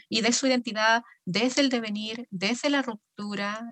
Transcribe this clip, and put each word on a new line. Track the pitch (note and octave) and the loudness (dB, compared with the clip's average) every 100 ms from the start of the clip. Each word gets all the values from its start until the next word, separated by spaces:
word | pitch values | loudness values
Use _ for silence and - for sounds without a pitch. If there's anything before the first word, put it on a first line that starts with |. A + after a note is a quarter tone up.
| - | -4
y | G#3+ | 0
de | A3 | 2
su | A#3+ C4+ | 2 2
identidad | B3+ A#3 G#3 A3 A3+ - - - | 2 0 0 4 4 0 -12 -4
desde | F#3 B3 C#4 | 0 0 2
el | C#4 | 2
devenir, | B3 A3 G#3 G#3+ A#3 A#3+ | 2 -2 -4 -6 -8 -8
desde | F#3 G3 A#3+ D4 | -4 -2 0 2
la | C#4+ | 2
ruptura, | B3 G3+ _ - G#3 G3+ G3+ A3 A#3 | 0 -6 _ -12 -8 -4 -4 -6 -8